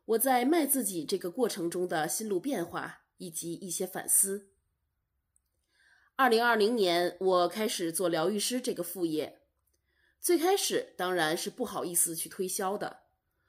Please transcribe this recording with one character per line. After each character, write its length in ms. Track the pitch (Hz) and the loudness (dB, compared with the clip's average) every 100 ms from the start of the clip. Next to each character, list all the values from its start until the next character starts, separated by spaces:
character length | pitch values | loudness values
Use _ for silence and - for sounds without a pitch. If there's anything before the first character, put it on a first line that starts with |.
我 140 | - 226 | -2 0
在 260 | 262 247 | 4 4
卖 220 | 254 339 269 | 4 4 2
自 160 | 269 | 0
己 220 | 202 175 | -2 -4
这 120 | 147 190 | -4 -4
个 140 | 180 | -4
过 180 | 262 220 | -2 -2
程 220 | 202 170 | -2 -4
中 160 | 175 180 | -2 -2
的 220 | 170 156 | -2 -2
心 200 | - 220 | -4 -2
路 120 | 185 | -2
变 260 | 247 226 170 | -2 -4 -4
化 360 | 170 135 - _ - | -6 -10 -12 _ -14
以 120 | 185 | -12
及 220 | 160 165 | -10 -8
一 180 | 165 190 | -10 -8
些 160 | - 180 | -6 -6
反 220 | - - | -6 0
思。 400 | - 196 202 - _ _ _ _ _ _ _ _ _ _ _ _ _ _ _ _ - | 2 2 -2 -10 _ _ _ _ _ _ _ _ _ _ _ _ _ _ _ _ 2
二 120 | 254 | 4
零 160 | 226 | 6
二 120 | 240 220 | 4 4
零 180 | 202 | 4
年， 420 | 240 180 170 175 - | 4 2 4 0 0
我 280 | 190 180 175 | 2 4 4
开 200 | 214 214 | 0 -2
始 240 | - 165 | -2 -4
做 160 | 165 175 | -2 0
疗 200 | 165 170 | 2 0
愈 80 | 208 | 0
师 240 | - 254 | -2 -2
这 140 | 254 | -4
个 80 | 175 | -4
副 240 | 175 190 165 | -6 -2 -2
业。 320 | 156 139 - _ _ _ _ _ _ _ _ | 0 -4 -8 _ _ _ _ _ _ _ _
最 180 | - 339 | 0 2
开 200 | 349 392 | 4 2
始 360 | - 175 - - | 2 -2 -2 -4
当 180 | 180 | 0
然 220 | 180 156 180 | 2 2 0
是 120 | 202 | -4
不 160 | - | -6
好 200 | 214 170 | -6 -4
意 100 | 165 | -2
思 220 | 170 170 165 | 0 0 -2
去 120 | 165 | -8
推 200 | - 185 | -6 -6
销 280 | - 190 202 | -2 -4 -4
的， 200 | 185 - _ _ _ _ | -6 -12 _ _ _ _